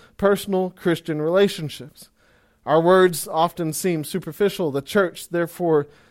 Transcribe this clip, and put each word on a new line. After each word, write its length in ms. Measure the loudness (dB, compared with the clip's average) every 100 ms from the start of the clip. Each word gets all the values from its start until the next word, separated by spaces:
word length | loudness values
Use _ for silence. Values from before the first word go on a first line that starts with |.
| _ 0
personal 520 | 0 2 0 -2 -2
Christian 520 | -4 -2 -2 -2 -4
relationships. 880 | 0 2 2 0 -10 -12 -18 -20 -20 _ _ _ _ _ 0
Our 160 | 2
words 460 | 6 6 6 2 -4
often 460 | 0 0 -2 -6
seem 300 | -4 -4 -4
superficial. 680 | -4 -8 -8 -2 -2 -2 -4
The 120 | -4
church, 480 | -2 0 0 -4 -6
therefore, 580 | -4 -4 -4 0 0 0 _ _